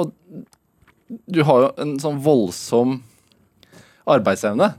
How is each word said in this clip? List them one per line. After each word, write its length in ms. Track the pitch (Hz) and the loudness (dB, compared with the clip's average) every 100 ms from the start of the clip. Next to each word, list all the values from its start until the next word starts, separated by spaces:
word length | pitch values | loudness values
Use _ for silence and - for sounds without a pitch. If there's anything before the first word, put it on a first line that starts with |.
og 1160 | 165 - _ - - _ _ _ _ _ - 233 | -4 -8 _ -20 -20 _ _ _ _ _ -20 -18
du 200 | - 170 | -4 0
har 240 | 147 127 135 | 4 4 2
jo 40 | - | -2
en 160 | 147 139 | -8 -6
sånn 200 | 151 143 | -6 -2
voldsom 800 | 147 135 95 - - 117 127 131 - _ _ _ _ _ _ - - _ - | 2 2 2 -4 -2 0 0 -2 -10 _ _ _ _ _ _ -20 -20 _ 0
arbeidsevne. 640 | 139 101 98 107 110 202 | 2 2 0 -2 0 0